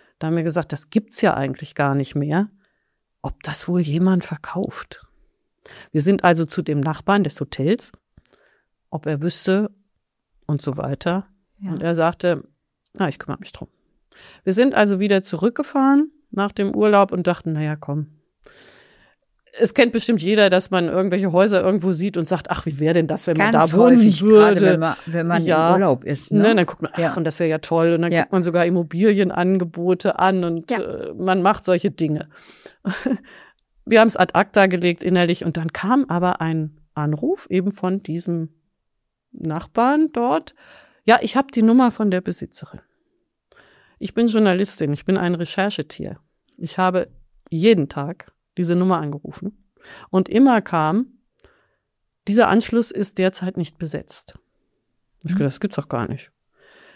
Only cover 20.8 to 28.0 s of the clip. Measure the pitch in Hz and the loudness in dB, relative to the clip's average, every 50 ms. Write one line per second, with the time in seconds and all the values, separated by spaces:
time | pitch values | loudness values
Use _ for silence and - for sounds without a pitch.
20.8 | 170 165 - 180 190 202 175 180 190 190 160 180 196 208 202 185 - 185 196 202 | -2 0 -2 -2 -2 0 -2 -2 -2 0 2 2 2 4 2 2 2 2 0 0
21.8 | 165 190 180 156 180 202 202 180 165 - 185 160 - - 170 - - 170 147 139 | 0 -2 -2 -2 -2 -4 -2 -4 -2 -2 -4 -4 -4 -6 -8 -6 -6 -6 -4 -2
22.8 | 151 156 170 175 165 151 156 156 - - 165 156 196 214 226 151 160 160 160 190 | 0 2 2 2 0 0 -4 -4 -4 -2 0 2 2 4 4 4 4 4 6 6
23.8 | 233 247 254 240 214 214 180 151 190 214 220 214 214 214 202 180 202 185 185 160 | 6 8 8 8 8 6 6 4 6 8 8 8 8 8 6 4 4 4 4 2
24.8 | 160 160 - - - 170 165 170 165 170 175 170 165 175 165 160 160 170 180 190 | 0 -2 -4 -6 -8 -6 -4 -4 -2 0 0 0 2 2 2 2 4 4 4 4
25.8 | 196 170 131 127 - - 147 139 - - - 208 202 220 233 202 170 - - - | 4 2 0 0 -2 -6 -8 -8 -6 0 2 4 4 4 4 4 2 0 -2 -8
26.8 | 156 - - - 170 156 - 185 165 156 151 - 175 160 156 156 - - 165 165 | -10 -8 -4 -4 -2 -2 -2 -2 -4 -4 -2 -2 -2 -2 -2 -4 -4 -2 0 0
27.8 | 165 170 170 165 | 2 2 2 2